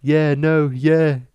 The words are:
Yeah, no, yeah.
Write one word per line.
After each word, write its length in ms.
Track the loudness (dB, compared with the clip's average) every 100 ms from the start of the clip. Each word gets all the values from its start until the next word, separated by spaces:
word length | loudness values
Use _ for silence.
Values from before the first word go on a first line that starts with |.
Yeah, 320 | 0 0 0
no, 340 | 0 0 0 -2
yeah. 520 | -2 0 2 0 -2 -10